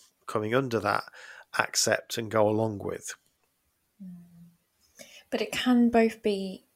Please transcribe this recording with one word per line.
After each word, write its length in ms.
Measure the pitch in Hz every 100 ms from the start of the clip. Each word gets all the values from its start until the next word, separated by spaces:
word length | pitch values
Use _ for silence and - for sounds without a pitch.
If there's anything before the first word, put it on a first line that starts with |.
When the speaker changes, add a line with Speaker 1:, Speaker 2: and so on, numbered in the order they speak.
| _ _ -
Speaker 1:
coming 280 | 110 107 123
under 240 | 135 113
that 240 | 104 104 - - - - - -
accept 580 | 113 - - 107 - -
and 140 | 110
go 160 | 110 104
along 300 | 107 110 101
with. 360 | 92 90 - - _ _ _ _ _ _ _ -
Speaker 2:
Mm. 120 | 185 175 175 170 170 _ _ _ _ - - - -
But 120 | 226
it 100 | 214
can 380 | - 254 240 240
both 320 | 233 226 226
be, 440 | 214 196 190 190 _